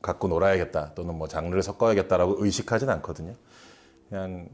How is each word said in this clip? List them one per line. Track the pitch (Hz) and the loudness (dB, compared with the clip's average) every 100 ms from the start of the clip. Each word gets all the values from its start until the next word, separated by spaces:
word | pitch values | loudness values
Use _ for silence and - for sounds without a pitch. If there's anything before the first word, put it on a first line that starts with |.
갖고 | - - 95 | -6 -2 0
놀아야겠다 | 82 95 95 82 80 76 | 2 4 4 2 -2 -4
또는 | 85 87 82 | -6 -8 -6
뭐 | 80 | -6
장르를 | 80 85 92 | -4 -2 0
섞어야겠다라고 | 92 - 113 101 92 92 90 98 104 | -2 2 4 4 4 4 4 2 0
의식하진 | - - 113 135 | 0 0 0 0
않거든요. | 82 78 80 82 117 _ - - - _ _ _ | -2 -4 -10 -10 -14 _ -20 -20 -20 _ _ _
그냥 | 98 92 90 85 | -8 -8 -8 -12